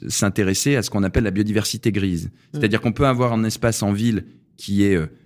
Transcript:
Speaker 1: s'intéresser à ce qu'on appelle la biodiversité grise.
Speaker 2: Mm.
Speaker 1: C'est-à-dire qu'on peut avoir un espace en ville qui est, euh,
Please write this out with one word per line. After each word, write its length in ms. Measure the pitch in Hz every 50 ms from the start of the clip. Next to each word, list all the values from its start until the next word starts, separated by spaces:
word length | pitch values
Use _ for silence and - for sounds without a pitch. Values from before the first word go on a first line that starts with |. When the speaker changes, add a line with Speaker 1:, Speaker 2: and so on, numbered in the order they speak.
| - -
Speaker 1:
s'intéresser 680 | - - - 101 90 - 101 92 95 - - 143 143
à 60 | 127 101
ce 80 | -
qu'on 140 | - 104 98
appelle 200 | 95 - 131 117
la 60 | 104
biodiversité 600 | 92 101 107 104 104 107 104 - - 110 - 120
grise. 360 | 98 104 98 98 90 82 82
Speaker 2:
Mm. 320 | 95 - _ _ _ - 147
Speaker 1:
C'est-à-dire 240 | - 107 101 110 -
qu'on 100 | 120 110
peut 140 | - 143
avoir 260 | 135 127 120 127 120 117
un 120 | 110 110
espace 380 | 110 107 - - 117 110 - 113
en 100 | 101 101
ville 320 | 101 113 120 110 95 - - - - _ _ _ -
qui 260 | - - 101 101 101
est, 100 | 101 95
euh, 120 | 87 80 76 - - _